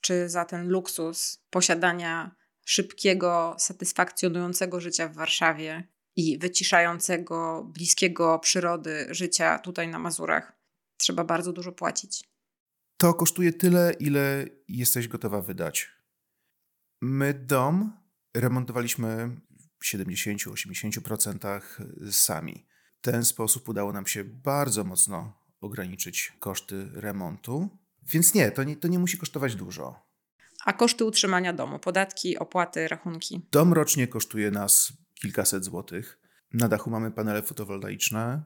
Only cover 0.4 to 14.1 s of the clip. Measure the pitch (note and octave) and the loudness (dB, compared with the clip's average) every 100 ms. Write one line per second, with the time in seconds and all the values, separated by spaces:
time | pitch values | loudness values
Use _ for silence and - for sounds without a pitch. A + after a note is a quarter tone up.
0.4 | E3+ F3+ F3 F#3+ F3+ - E3 E3+ - - | -2 -4 0 0 0 -6 -6 -4 -6 -8
1.4 | _ F3+ F3+ E3 F3+ F3 E3+ E3 E3 _ | _ 0 2 4 2 0 -4 -4 -8 _
2.4 | _ _ - - F#3+ - G3+ F#3 F3+ F3 | _ _ -2 0 0 0 2 4 4 2
3.4 | E3 E3+ - F3+ F3+ - F3+ - F#3 E3+ | 0 -2 -4 -2 -6 0 0 2 0 0
4.4 | F3 F3+ F#3 F3+ F3 F3 E3 D#3 D#3+ - | -2 -2 -2 -4 -4 -4 -4 -4 -2 2
5.4 | E3 D3+ D#3 D#3+ F3+ _ _ - D#3+ D3 | 2 2 -4 -8 -12 _ _ 0 0 0
6.4 | F3+ F3+ F#3+ F3+ E3+ E3+ - F3 F3 E3 | 0 0 4 6 6 2 -2 -2 -2 -4
7.4 | E3 E3 E3 D#3+ F3 - F#3+ E3+ E3+ E3 | -4 -4 -8 -6 2 4 4 4 4 4
8.4 | E3 F#3+ F3 E3+ D#3+ D#3 C#3+ E3+ F3+ - | 4 2 0 -2 -4 -8 -6 -4 -2 2
9.4 | E3 D#3 F#3 F3 E3 E3 E3 E3 E3 D#2 | 2 2 -2 -6 -6 -4 -6 -4 0 0
10.4 | - _ _ _ _ _ - E3+ E3 E3 | -2 _ _ _ _ _ 0 0 0 0
11.4 | E3+ F3+ F3+ F3+ E3+ E3+ G3 - - _ | -2 -6 -10 -4 -4 -4 -6 -12 -12 _
12.4 | _ _ _ _ _ _ F3 E3+ E3+ - | _ _ _ _ _ _ 6 6 2 4
13.4 | F3 E3 F#3 F3 F3 - D3 | 2 4 6 8 6 4 2